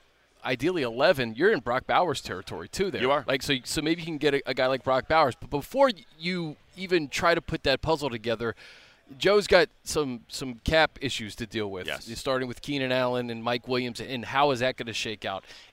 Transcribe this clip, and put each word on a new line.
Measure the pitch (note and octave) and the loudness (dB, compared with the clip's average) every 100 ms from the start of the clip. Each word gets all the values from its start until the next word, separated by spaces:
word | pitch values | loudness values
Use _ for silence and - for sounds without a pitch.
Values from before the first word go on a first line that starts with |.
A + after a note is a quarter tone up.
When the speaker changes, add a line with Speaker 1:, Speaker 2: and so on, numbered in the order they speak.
| _ _ _ _ | _ _ _ _
Speaker 1:
ideally | A#2+ B2+ D3+ F3+ | -6 -2 0 0
eleven, | B2 A2+ D#3+ C#3 A#2 A2 | -2 2 4 4 0 2
you're | F#3+ | 2
in | F#3 | 2
Brock | A#2+ B2+ - | 0 -2 2
Bowers | C3 F3 C3 | 2 2 -2
territory | - F#2 - F#2 F#2 | -6 -8 -8 -10 -6
too | - G3 | -4 -2
there. | A#2 | 0
Speaker 2:
You | B2+ | 2
are. | C#3+ A#2 | 2 0
Speaker 1:
Like, | C3+ | -2
so, | - C3+ | 0 -2
so | - D#3+ | -2 -2
maybe | D3+ F3 | 0 -2
you | E3 | -4
can | D3+ | 0
get | D3+ | 2
a, | C#3 C3 | 2 0
a | |
guy | C3+ C3 | 0 2
like | C3+ | 2
Brock | C3+ C3 - | 2 0 4
Bowers. | D#3+ C#3+ - | 4 4 0
But | - | -6
before | C#3+ - C4+ C4+ E3+ | -6 -2 2 2 2
y-, | - D#3 | -10 -8
you | E3+ F3+ D#3+ - _ F3 | -4 -4 -4 -10 _ -12
even | F#3 F3+ C#3 | 0 0 0
try | - E3+ E3+ | 0 2 2
to | |
put | - D#3+ | 0 -4
that | C#3+ C3 | 0 0
puzzle | D3+ D3+ C#3+ | 0 0 -2
together, | A#2 A2+ A2+ A#2 - - - - _ - C3+ | -4 -4 -2 -4 -6 -12 -20 -20 _ -20 -2
Joe's | F#3 G#3 - | 2 4 6
got | F#3 D#3 _ | 6 6 _
some, | - D#3+ C#3 A#2+ - | -6 -2 -2 -4 -10
some | - C3 A#2 | -10 -10 -8
cap | - D#3+ D3+ - | 0 4 2 0
issues | C3 - G#2+ - | -8 -6 -8 -10
to | A2 | -6
deal | A2 G#2 | -4 -4
with. | F#2+ D#2+ | -6 -8
Speaker 2:
Yes. | C#2 - | -8 -10
Speaker 1:
You're | A2+ | -8
starting | C#3 C3 B2+ | -2 -2 -4
with | A#2 | -8
Keenan | - C#3+ C3 | -6 -4 0
Allen | B2+ B2+ B2 A#2+ | 0 0 0 -4
and | A2+ | -4
Mike | A#2 A#2+ B2 | -4 -4 -2
Williams, | B2+ B2 A2+ | -2 -2 -6
and | G#2 B2+ G#2+ | -8 -8 -2
how | C3+ D3 | 2 2
is | B2 | 2
that | B2+ - | 0 -2
gonna | A#2 | -6
shake | G#2 A#2 G#2+ | -6 -6 -6
out? | G#2 F#2+ - - - | -6 -6 -10 -20 -12